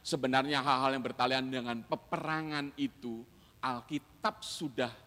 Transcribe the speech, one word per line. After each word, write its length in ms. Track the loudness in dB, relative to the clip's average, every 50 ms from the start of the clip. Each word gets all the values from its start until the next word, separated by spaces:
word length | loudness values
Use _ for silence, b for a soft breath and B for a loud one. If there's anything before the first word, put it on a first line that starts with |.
sebenarnya 600 | -2 -2 -2 0 2 4 4 4 4 4 2 2 4
hal-hal 320 | 4 4 6 4 2 2
yang 60 | 2 -2
bertalian 420 | -4 0 2 2 4 4 2 2 0
dengan 260 | -2 -2 -2 -2 -4 -4 -2
peperangan 880 | -4 -4 -4 -2 -6 -4 -4 -2 -2 -2 -2 -2 -2 -4 -4 -4 -4 -4 -4
itu, 420 | -4 -4 -4 -8 -8 -8 -8 -8 -10 -16 B B B B B -4
Alkitab 800 | -2 -2 -2 -2 -4 -6 -6 -6 -6 -10 -14 -4 -4 -4 -4 -4
sudah 480 | -10 -10 -8 -6 -6 -4 0 0 0 0 -2 -10 -20